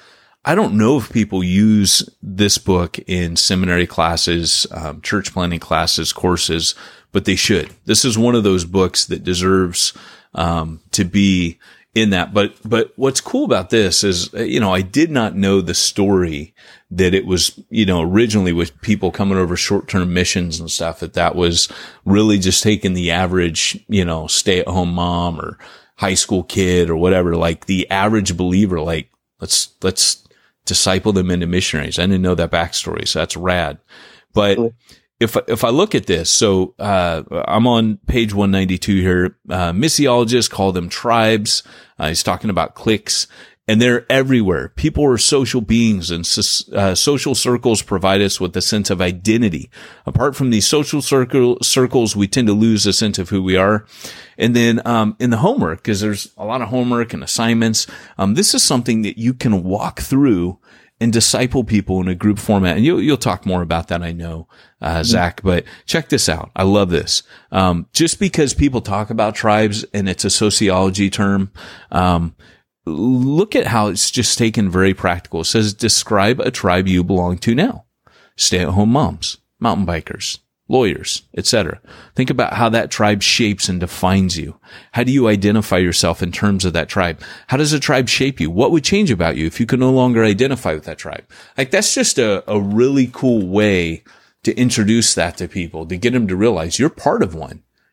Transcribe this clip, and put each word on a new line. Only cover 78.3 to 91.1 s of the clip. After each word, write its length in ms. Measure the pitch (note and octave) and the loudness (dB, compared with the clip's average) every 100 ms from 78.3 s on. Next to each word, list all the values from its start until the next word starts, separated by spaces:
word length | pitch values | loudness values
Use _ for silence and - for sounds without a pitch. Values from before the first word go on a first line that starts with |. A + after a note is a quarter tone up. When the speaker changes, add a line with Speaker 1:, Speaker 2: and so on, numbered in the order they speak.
| - | -4
Speaker 1:
Stay-at-home 560 | - F2+ D#2+ F#2 G#2+ | -2 0 0 2 4
moms, 460 | C3+ G#2 E2 - - _ _ | 4 0 -4 -10 -12 _ _
mountain 280 | A2+ G2+ F2 | -2 -2 -2
bikers, 500 | E2 - - - - _ _ - | -4 -8 -10 -10 -10 _ _ -2
lawyers, 560 | B2+ G#2+ - - - - - | 2 2 0 -6 -10 -10 -6
et 120 | - | 0
cetera. 340 | A2+ E2 - - - - | 0 0 -6 -16 -20 -8
Think 160 | - C3 | -2 0
about 240 | C3 A#2+ | 0 -2
how 160 | - A#2 | 0 0
that 220 | A2+ - | 0 -2
tribe 320 | - G#2+ G#2 | 0 2 2
shapes 440 | - - G#2+ G2+ - | 0 2 0 0 -2
and 120 | F2+ | -4
defines 580 | F2 - F#2 F#2+ F#2 E2+ | -6 -2 2 2 2 -2
you. 220 | C#2+ - - - - | -8 -12 -20 -20 -8
How 100 | B2 | -2
do 100 | B2 | 2
you 160 | C3+ A2+ | 4 4
identify 520 | G2+ G2+ G#2+ - F2+ | 4 2 2 2 2
yourself 420 | F2 - E2+ E2 | 2 2 0 0
in 100 | F2 | -4
terms 320 | - G#2 G2 | -2 0 0
of 100 | F#2 | 0
that 140 | E2 D2 | -2 -2
tribe? 320 | G2 F2 D#2 - - - | -2 -2 -4 -14 -20 -4
How 100 | C3+ | -2
does 160 | D3+ | 0
a 60 | D3 | 0
tribe 280 | C#3 C3 A#2 | 0 0 0
shape 320 | - C3+ C3 | 0 -2 -2
you? 120 | D#2+ | -2
What 180 | F2 B2+ | 0 2
would 140 | E3 | 2
change 260 | - G3 G3 | 2 2 2
about 260 | F2+ E2 C2+ | 0 0 -2
you 120 | E2 | -4
if 120 | - | -2
you 60 | A#2 | -2
could 140 | B2 | 2
no 120 | B2+ | 2
longer 320 | C3 B2+ A2+ | 4 4 4
identify 520 | A2 G2+ C3 B2 F2 D#2 | 2 2 0 0 -4 -4
with 80 | |
that 160 | E2 D#2 | -8 -14
tribe?" 240 | D#2+ | -12